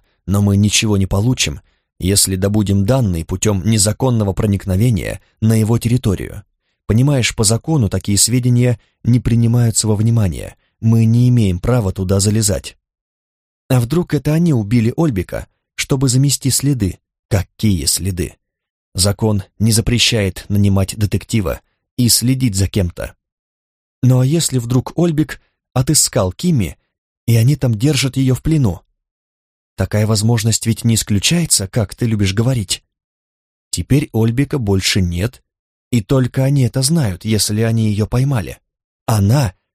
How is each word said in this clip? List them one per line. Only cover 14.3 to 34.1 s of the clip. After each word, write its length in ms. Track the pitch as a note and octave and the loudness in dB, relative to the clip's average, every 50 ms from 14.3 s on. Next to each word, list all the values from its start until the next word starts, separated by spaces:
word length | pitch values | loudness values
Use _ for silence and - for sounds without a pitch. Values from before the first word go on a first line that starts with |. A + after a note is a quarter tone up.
| D3+ | 0
они 180 | E3 F3 E3+ | 0 2 2
убили 400 | C#3+ A2+ G#2 G2+ B2 A#2+ A2 A#2 - | 0 0 0 0 0 0 0 0 0
Ольбика, 520 | - E3+ D#3 A2+ F#2 E2+ - A1+ G#1+ - _ _ _ _ _ - | 0 -2 -2 -2 -4 -6 -6 -10 -12 -12 _ _ _ _ _ -20
чтобы 340 | - - - D3 C3 C#3 C3 | -14 -4 -4 -2 0 0 2
замести 420 | A#2 C3 C#3 C#3+ - - - C3 | 2 2 2 2 0 -2 -2 -2
следы?» 480 | - - C3 C#3+ C#3+ A#2 G2+ F2 E2 - _ _ _ _ _ - | -2 0 0 -2 -2 0 -2 -4 -4 -8 _ _ _ _ _ -2
«Какие 560 | - F#2 F2 _ _ - - G#2+ F#2+ E2 C2+ | -2 -2 -2 _ _ -2 0 0 0 0 -2
следы? 500 | - - - E2 G2 F#2 E2+ E2 - - _ _ _ _ _ _ _ _ _ _ _ - | -2 -4 -4 -4 -6 -4 -4 -6 -8 -8 _ _ _ _ _ _ _ _ _ _ _ -4
Закон 480 | - F2+ G#2 G2 - A2+ G#2+ G#2 G2+ - _ _ - | -2 0 0 0 0 0 0 0 -2 -4 _ _ -2
не 140 | G#2 A#2 | -2 0
запрещает 720 | G#2+ A2 G#2 - A#2+ A2 - - A#2+ A2 G2+ F#2+ - - - - | 0 0 0 0 0 0 0 0 0 0 -2 -2 -4 -8 -8 -4
нанимать 480 | G2+ G2+ G2+ G2+ F#2+ G2 F#2+ - - | 0 2 2 2 2 0 0 -2 -4
детектива 640 | G#2+ G#2 F#2 - F#2+ - - - A2 F#2 C#2+ B1 - _ _ _ _ _ _ - | -4 -4 -2 -2 -4 -4 -2 -2 -2 -2 -2 -6 -8 _ _ _ _ _ _ -4
и 120 | - B2 A2+ | 0 0 2
следить 460 | - - A#2 B2 C3 B2+ C3 A#2+ F#2+ | 2 2 0 0 0 0 0 -2 0
за 140 | G2 F#2+ - | 0 -2 0
кем-то». 480 | - G#2+ F2+ E2+ - - - - - _ _ _ _ _ _ _ _ _ _ _ _ _ _ _ _ - | 0 0 -2 -2 -4 -8 -12 -12 -12 _ _ _ _ _ _ _ _ _ _ _ _ _ _ _ _ 0
«Ну 180 | - B2 B2+ B2+ | 2 2 4 4
а 60 | B2+ | 2
если 320 | C3+ D#3+ E3+ - - C3 B2+ | 0 0 0 -2 -2 -4 -4
вдруг 340 | A#2 A#2+ B2 C3 - - - | -4 -2 -2 -2 -2 -2 -2
Ольбик 440 | - F3 F3 D#3 D3 D3+ - - - _ _ _ _ _ _ | -2 0 0 0 -2 -4 -4 -6 -18 _ _ _ _ _ _
отыскал 580 | - - - - D#3 - - - - B2+ G2 F#2 | -4 -4 -2 0 0 0 0 0 0 -2 -2 -2
Кимми, 460 | - - - F3+ E3 A#2+ F#2 D2+ - _ _ _ _ _ _ _ _ _ - | -4 -4 -2 0 0 0 -2 -4 -6 _ _ _ _ _ _ _ _ _ -2
и 80 | - A#2 | 0 2
они 200 | A2+ A2+ C3 D3+ | 4 4 2 2
там 180 | - - B2 A2 | 2 0 -2 0
держат 440 | G#2 B2+ D3+ D3 A#2+ - C3 - C3+ | 0 0 0 0 0 -2 -2 -2 0
её 160 | C3+ B2+ B2+ | 0 0 0
в 80 | - | 0
плену? 400 | - D3 D#3+ D3+ C3+ G2+ E2+ - _ _ _ _ _ _ _ _ _ _ _ _ _ _ _ _ _ _ _ | 0 0 0 2 0 0 -2 -4 _ _ _ _ _ _ _ _ _ _ _ _ _ _ _ _ _ _ _
Такая 300 | - F#2+ - - G#2+ G#2+ | -6 -4 -2 0 -2 0
возможность 600 | G#2+ A2+ G2 G#2+ A2+ A#2+ A2 G#2 A2+ A2 - - | 0 0 0 2 0 0 0 0 -2 -2 -2 -2
ведь 180 | A2+ A2 - - | -2 -2 0 0
не 100 | A#2 A2+ | 0 0
исключается, 720 | - - - G#2 G2 - - E3 F3 D#3+ - - - G2 | 0 0 -2 -2 -2 0 0 0 0 0 0 -2 -2 -4
как 280 | - - A#2+ G2+ - - | -2 -2 -2 -2 -2 -4
ты 120 | - B2 | -4 -2
любишь 280 | A#2 A2+ G2+ G2+ F#2+ F#2+ | -2 0 0 0 0 0
говорить». 500 | G#2+ A2+ B2+ C3+ A#2 F#2 - - - _ _ _ _ _ _ _ _ _ _ _ _ _ _ _ _ _ - | 0 0 0 0 -2 -4 -6 -8 -10 _ _ _ _ _ _ _ _ _ _ _ _ _ _ _ _ _ -10
«Теперь 380 | - F#2 F2 - C3 D3+ C3 - | -8 -6 -2 0 2 0 0 0